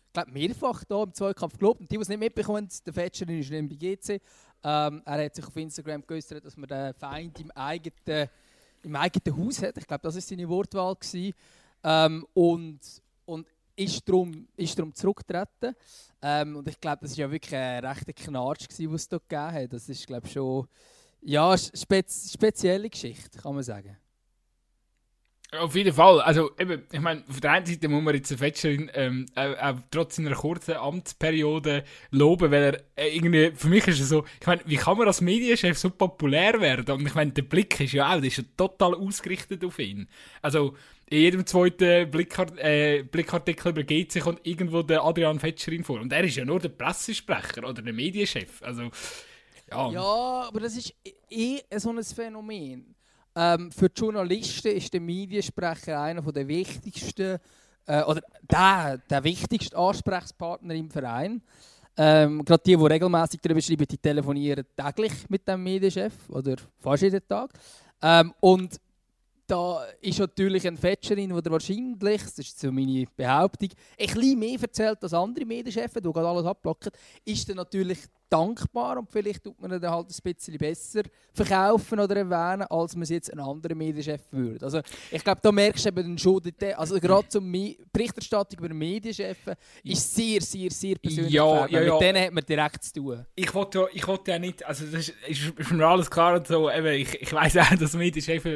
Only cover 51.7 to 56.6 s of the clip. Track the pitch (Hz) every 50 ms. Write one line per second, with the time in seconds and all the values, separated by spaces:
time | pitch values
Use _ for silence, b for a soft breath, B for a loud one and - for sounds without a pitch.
51.7 | 202 214 202 233 226 233 220 - - - 226 226 220 214 214 214 214 196 151 131
52.7 | 127 123 - _ _ _ _ _ _ _ _ _ - 170 170 170 170 170 175 170
53.7 | - - 185 180 - - 226 220 214 208 185 175 185 220 - - - - - 220
54.7 | 208 185 - - - 180 170 170 175 185 202 185 196 202 190 - - - 180 170
55.7 | 165 - - - 156 147 147 156 170 175 147 151 143 143 139 135 151 175